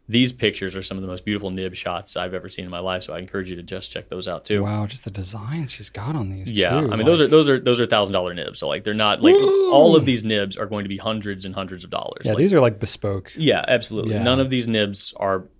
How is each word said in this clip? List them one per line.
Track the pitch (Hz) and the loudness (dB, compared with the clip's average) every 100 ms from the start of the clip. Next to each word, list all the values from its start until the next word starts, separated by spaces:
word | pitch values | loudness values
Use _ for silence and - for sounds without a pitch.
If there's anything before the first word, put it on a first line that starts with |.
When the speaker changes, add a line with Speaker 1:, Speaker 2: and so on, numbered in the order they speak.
| - | 0
Speaker 1:
these | 113 127 | 2 2
pictures | 123 107 - 95 95 | 2 -2 0 -6 -6
are | |
some | 92 95 | -8 -8
of | |
the | 95 | -8
most | 92 107 | -8 -4
beautiful | 101 98 | -4 -4
nib | 92 95 92 | -6 -6 -6
shots | - 87 - - | -6 -6 -6 -6
I've | 92 | -6
ever | 92 98 | -6 -10
seen | - 92 | -12 -10
in | |
my | 87 | -8
life. | 92 92 | -4 -4
So | - | -6
I | 82 | -10
encourage | 92 101 92 | -8 -6 -6
you | 87 | -8
to | |
just | 87 92 - | -10 -10 -10
check | 87 - | -12 -10
those | 90 92 | -10 -8
out | 85 - | -8 -2
too. | 104 | 0
Speaker 2:
Wow, | 101 107 104 | 0 -2 -4
just | 127 | -8
the | - | -12
designs | 98 92 107 107 156 139 | -8 -8 -8 -8 -6 -6
she's | - 107 | -10 -14
got | - 110 156 | -10 -6 -4
on | 98 | -4
these | 95 95 | -6 -4
Speaker 1:
Yeah, | 107 90 | 0 2
Speaker 2:
too. | 85 127 | 2 0
Speaker 1:
I | 107 | 2
mean, | 123 | 4
those | 170 | 4
Speaker 2:
Like | 139 | 6
Speaker 1:
are, | |
those | 156 147 | 6 6
are, | 131 | 4
those | 123 120 | 2 2
are | 113 | 4
thousand | 110 98 | 2 2
dollar | 98 90 | 0 -2
nibs. | 87 - - | -4 -8 -6
So, | 69 | -4
like, | 73 | -4
they're | 107 107 | -2 0
not, | 107 - | 2 4
like, | 320 392 | 6 6
Speaker 2:
Woo! | 403 392 381 | 6 4 6
Speaker 1:
all | 359 - 156 | 8 8 8
of | 123 | 4
these | 120 | 0
nibs | 110 107 98 - | 0 0 -2 -4
are | 101 | -6
going | 104 98 | -6 -6
to | |
be | 95 | -6
hundreds | 113 110 101 98 95 | -4 -4 -6 -8 -8
and | |
hundreds | 95 95 92 | -8 -8 -10
of | 87 | -8
dollars. | - - - - | -8 -6 -6 -2
Speaker 2:
Yeah, | |
Speaker 1:
Like | 107 | 2
Speaker 2:
these | 180 180 | 4 6
are, | |
like, | 123 101 | 4 2
bespoke. | 101 - 104 98 - - | -4 -4 -4 -6 -8 -2
Speaker 1:
Yeah, | 156 98 - | 2 2 2
absolutely. | 123 - 107 101 107 | 0 0 -6 -2 0
Speaker 2:
Yeah. | |
Speaker 1:
None | 117 131 | 2 2
of | 131 | 2
these | 127 117 | 0 0
nibs | 110 104 98 - - | 0 0 -4 -10 -4
are | 98 95 92 _ | -2 -2 -4 _